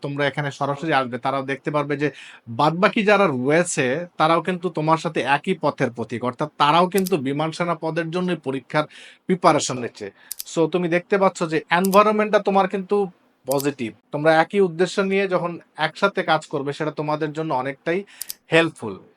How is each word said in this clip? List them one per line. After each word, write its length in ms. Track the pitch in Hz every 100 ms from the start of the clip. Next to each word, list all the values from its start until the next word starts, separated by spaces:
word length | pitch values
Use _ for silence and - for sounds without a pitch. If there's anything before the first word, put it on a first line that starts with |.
তোমরা 240 | 147 143 143
এখানে 240 | 135 143
সরাসরি 420 | 135 139 139 165
আসবে, 260 | 143 127 123
তারাও 240 | 131 135
দেখতে 280 | 135 135 -
পারবে 260 | 147 143 143
যে 140 | 147 - - - -
বাদবাকি 560 | 117 147 165 196 214
যারা 220 | 202 202 196
রয়েছে, 800 | 131 127 156 175 - 131 139 175 -
তারাও 260 | 156 165
কিন্তু 280 | 165 180 180
তোমার 280 | 165 156 160
সাথে 220 | 170 160
একই 340 | 127 143 190
পথের 360 | 175 147 - 127 120
পথিক, 280 | 113 120
অর্থাৎ 260 | 123 - - -
তারাও 300 | 143 160 180
কিন্তু 280 | 196 185 185
বিমান 360 | 131 139 160
সেনা 220 | 156 175
পদের 360 | 165 160 160 160
জন্যই 260 | 180 180 170
পরীক্ষার 480 | 135 135 - 156 151 - - - -
প্রিপারেশন 520 | 185 175 147 - 127
নিচ্ছে। 320 | 117 - 101 - - - -
So 140 | - 160
তুমি 200 | 180 175
দেখতে 300 | 175 - 202
পাচ্ছ 240 | 190 -
যে 180 | 170 156 -
এনভায়রনমেন্টটা 680 | 170 190 196 214 214 214 208
তোমার 300 | 202 196 190
কিন্তু 420 | 202 185 208 196 - _ _ -
পজিটিভ। 460 | 139 139 135 117 101 _
তোমরা 300 | 147 156 160
একই 180 | 165 202
উদ্দেশ্য 400 | 190 160 180 -
নিয়ে 280 | 196 190 196
যখন 300 | 180 175 170 - -
একসাথে 460 | 156 - 196 196
কাজ 240 | 175 156 -
করবে, 260 | 151 135
সেটা 180 | 143 151
তোমাদের 420 | 151 151 151 156
জন্য 220 | 151 160
অনেকটাই 500 | 131 131 135 - 175 202 - - - -
হেল্পফুল। 460 | 165 165 - 113 92 -